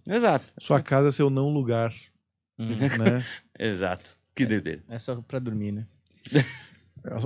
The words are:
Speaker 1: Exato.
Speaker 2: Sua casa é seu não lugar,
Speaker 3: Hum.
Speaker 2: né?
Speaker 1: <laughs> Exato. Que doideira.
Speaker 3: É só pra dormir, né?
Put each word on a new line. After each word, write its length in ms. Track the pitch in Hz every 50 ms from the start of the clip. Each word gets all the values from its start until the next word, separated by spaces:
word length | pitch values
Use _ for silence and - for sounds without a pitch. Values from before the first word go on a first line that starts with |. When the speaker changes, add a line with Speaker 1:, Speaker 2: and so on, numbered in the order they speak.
| -
Speaker 1:
Exato. 380 | - 196 240 240 214 156 131 - - _ -
Speaker 2:
Sua 220 | - - 147 139 -
casa 260 | - 139 135 143 147
é 40 | 135
seu 180 | - 147 139
não 180 | 135 135 139 147
lugar, 440 | 151 147 131 117 117 113 117 113 113 - - _ _ _ _ _ _ _ _ _ _ -
Speaker 3:
Hum. 100 | 113 117 120
Speaker 2:
né? 480 | 113 135 139 - 117 113 101 120 123 123 - - -
Speaker 1:
<laughs> 160 | _ _ _ -
Exato. 580 | - 110 101 90 95 90 90 90 - - - _ _ _ -
Que 100 | - 131
doideira. 380 | 110 110 101 78 80 78 76 - -
Speaker 3:
É 100 | 117 113
só 160 | - - 127 117 117
pra 160 | - - 131
dormir, 340 | 127 117 107 107 104 104 101
né? 140 | 107 110 - _ _ _ _ _ _ _ - - 143 127 - - - - - - - _ _ _ - - - - 113 113